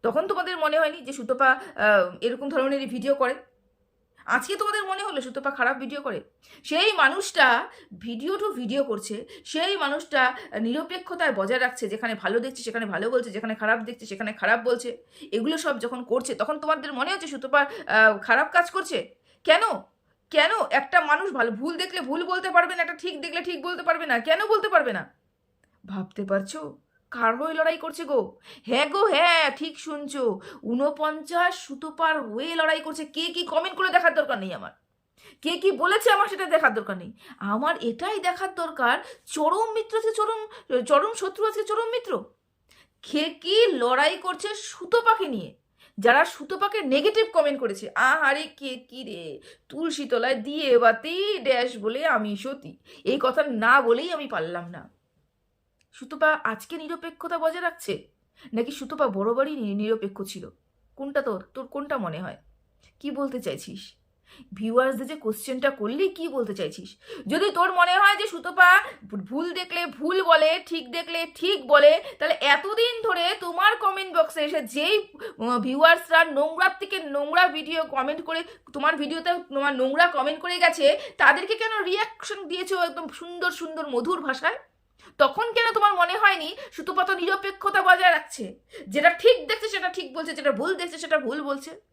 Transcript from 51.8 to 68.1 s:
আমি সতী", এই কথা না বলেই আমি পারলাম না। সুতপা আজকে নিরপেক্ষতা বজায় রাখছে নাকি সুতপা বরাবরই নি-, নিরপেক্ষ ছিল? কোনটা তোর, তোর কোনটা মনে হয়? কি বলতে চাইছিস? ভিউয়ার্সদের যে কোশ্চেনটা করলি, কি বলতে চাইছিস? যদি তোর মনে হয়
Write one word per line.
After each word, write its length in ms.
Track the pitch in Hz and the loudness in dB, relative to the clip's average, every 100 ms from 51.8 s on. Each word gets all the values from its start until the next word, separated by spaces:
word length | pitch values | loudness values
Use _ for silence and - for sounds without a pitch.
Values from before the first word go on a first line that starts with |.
| 214 254 | -6 -2
আমি 320 | 311 240 214 202 | 0 0 -2 -6
সতী", 400 | 269 277 - - _ - | -8 -12 -16 -20 _ -6
এই 140 | - 277 | -2 0
কথা 220 | 254 254 | 0 0
না 380 | 294 226 226 277 | 0 0 4 4
বলেই 300 | 233 240 339 | 6 2 0
আমি 160 | 320 277 | -6 -6
পারলাম 420 | 202 165 175 175 | -6 -6 -8 -12
না। 320 | 175 - _ _ _ _ _ _ _ _ _ _ | -16 -20 _ _ _ _ _ _ _ _ _ _
সুতপা 460 | - 262 302 311 311 | -20 -16 0 2 2
আজকে 340 | 226 220 - 330 | -2 -8 -10 -12
নিরপেক্ষতা 600 | 311 339 330 330 339 339 | -8 -10 -10 -12 -6 0
বজায় 240 | 320 349 | 0 0
রাখছে 460 | 349 330 - - - _ _ _ - | -6 -6 -8 -8 -10 _ _ _ -6
নাকি 180 | 226 240 | -4 -4
সুতপা 360 | 277 269 302 262 | -6 -12 -2 -2
বরাবরই 480 | 196 208 240 277 | 0 -2 0 -2
নি-, 200 | 294 214 | -2 -6
নিরপেক্ষ 480 | 202 214 226 202 196 | -4 -2 -2 -4 -10
ছিল? 260 | 196 190 - _ _ _ _ | -12 -12 -16 _ _ _ _
কোনটা 260 | - 277 285 | -14 -4 -4
তোর, 220 | 269 190 - | -2 -6 -10
তোর 140 | 262 262 | -16 -12
কোনটা 300 | 277 285 277 | -10 -6 -6
মনে 240 | 180 160 | -6 -8
হয়? 160 | 185 - _ _ _ _ _ _ | -12 -14 _ _ _ _ _ _
কি 120 | 285 | -8
বলতে 280 | 262 277 254 | -6 -6 -6
চাইছিস? 540 | 190 135 - 190 - _ _ _ _ - - | -8 -8 -12 -16 -18 _ _ _ _ -20 -20
ভিউয়ার্সদের 540 | 190 220 240 262 233 262 | -8 0 2 2 0 -6
যে 80 | |
কোশ্চেনটা 540 | 302 220 220 - 254 277 | -6 -6 -6 -6 0 0
করলি, 400 | 277 208 285 381 | 0 -4 0 -2
কি 180 | 359 330 | -2 -6
বলতে 280 | 262 214 | -4 -4
চাইছিস? 420 | 196 151 - - - - 381 196 | -4 -6 -8 -18 -20 -16 -12 -4
যদি 240 | 311 403 | 0 0
তোর 220 | 339 370 | 2 2
মনে 240 | 370 349 370 | 4 4 6
হয় 180 | 403 | 6